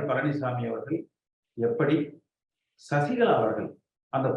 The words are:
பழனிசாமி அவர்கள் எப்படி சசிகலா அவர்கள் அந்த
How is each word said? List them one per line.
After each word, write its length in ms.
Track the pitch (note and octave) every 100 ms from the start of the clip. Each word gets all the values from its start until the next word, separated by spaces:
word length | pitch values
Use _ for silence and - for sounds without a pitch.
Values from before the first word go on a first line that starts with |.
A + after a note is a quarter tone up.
| C#3+
பழனிசாமி 540 | C3 D3 C#3+ B2+ B2 A#2
அவர்கள் 300 | A2+ - D#3+ - _ _ _ _ -
எப்படி 380 | A#2 - C#3 D#3 - - _ _ _ _ _ _ -
சசிகலா 460 | D3 D3 B3 A3+ -
அவர்கள் 280 | - - - - _ _ _
அந்த 140 | C#3 C3